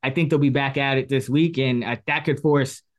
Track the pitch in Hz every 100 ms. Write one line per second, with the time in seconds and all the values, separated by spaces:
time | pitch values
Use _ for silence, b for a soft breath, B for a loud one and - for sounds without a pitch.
0 | 135 151 156 151 143 139 135 139 139 135
1 | 131 135 123 143 165 165 131 123 110 120
2 | - 147 151 143 156 143 127 - _